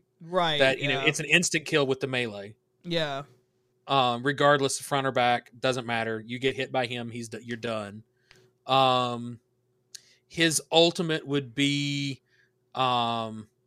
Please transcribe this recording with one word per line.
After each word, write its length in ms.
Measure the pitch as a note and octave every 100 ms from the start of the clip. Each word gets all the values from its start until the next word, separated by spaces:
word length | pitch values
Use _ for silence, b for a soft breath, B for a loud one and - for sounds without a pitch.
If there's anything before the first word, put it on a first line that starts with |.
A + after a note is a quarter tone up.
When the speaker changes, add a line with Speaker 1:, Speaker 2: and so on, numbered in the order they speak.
| _ _
Speaker 1:
Right, 380 | E3 F3+ E3 D3
Speaker 2:
That, 200 | C3+ C3
you 80 | C#3+
know, 120 | C3
Speaker 1:
yeah. 60 | D#3
Speaker 2:
it's 120 | D3
an 60 | D3
instant 400 | E3+ F3 E3 D3+
kill 220 | D#3 C3+
with 120 | C3
the 60 | C3+
melee. 460 | B2+ A#2 G2+ G2+ - _ _
Speaker 1:
Yeah. 400 | F3 E3 D3+ C#3 C#3+ _ _ _ _ _ -
Speaker 2:
Um, 340 | C#3 B2 A#2+
regardless 580 | C3+ C#3 C#3+ D3 C3+ -
of 60 | -
front 220 | C#3 C3+
or 40 |
back, 380 | B2+ B2 A#2+ - B2
doesn't 280 | C3 B2+ A#2
matter. 360 | A#2 A2+ A2 A2
You 120 | B2
get 180 | C3 C3
hit 160 | B2+
by 140 | C3 A#2+
him, 240 | B2 A#2+
he's 200 | A#2+ A2+
d-, 100 | A2+
you're 140 | A#2+ A#2
done. 460 | A#2 A2 G2+ G#2+ - b b b b b -
Um, 720 | C3+ C3 B2+ B2 A#2+ A#2+ A#2 _ _ _ _ _ - B B B
his 340 | - E3 D3 -
ultimate 540 | D#3+ E3+ E3+ E3 D#3 C#3
would 300 | C#3+ B2+ B2
be, 680 | C#3+ C#3+ C#3+ C#3+ C#3 C3 _ _ _ _ _ B2
um, 720 | B2+ B2 A#2 A#2 A2+ A2 G#2 _